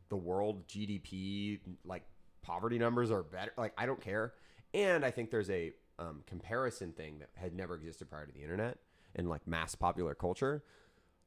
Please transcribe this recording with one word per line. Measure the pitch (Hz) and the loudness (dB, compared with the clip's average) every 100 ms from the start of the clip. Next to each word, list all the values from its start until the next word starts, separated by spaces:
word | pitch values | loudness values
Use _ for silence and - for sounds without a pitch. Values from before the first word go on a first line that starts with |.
| - | -4
the | 101 | -2
world | 85 95 104 98 80 | 2 2 2 0 -6
G | 104 104 | -4 -2
D | 101 | -4
P, | - 95 95 101 101 101 92 90 87 | -6 -6 -4 -2 -2 -4 -6 -12 -8
like, | 92 - - - - | -8 -10 -16 -20 -14
poverty | - 87 113 117 | -6 -2 2 4
numbers | 117 120 117 | 4 6 4
are | 104 | 2
better. | 78 90 107 - | 0 -6 -6 -2
Like, | 110 - | -2 0
I | 120 | -2
don't | 131 | -2
care. | - 104 117 - - - - | -2 0 0 -4 -20 -20 -2
And | 190 202 170 135 | 4 6 6 4
I | |
think | 120 113 | 2 0
there's | 113 95 | 2 2
a, | 92 82 - _ - | 0 0 -6 _ -10
um, | 82 73 - | -8 -8 -10
comparison | 87 82 120 127 - 87 | -10 -2 0 0 -2 -6
thing | 78 78 76 | -8 -10 -12
that | 71 | -14
had | 87 90 90 | -8 -6 -4
never | 90 | -4
existed | 85 80 - 76 | -6 -8 -10 -10
prior | 76 73 | -10 -10
to | |
the | 67 | -10
internet | 73 92 117 - _ _ - - | -2 0 0 -2 _ _ -8 -2
and, | 87 | 0
like, | 80 - | -2 0
mass | 82 82 | 0 0
popular | - 90 82 82 | 2 2 4 0
culture. | 73 87 92 135 147 - - - _ _ _ | 0 0 2 0 0 -6 -18 -20 _ _ _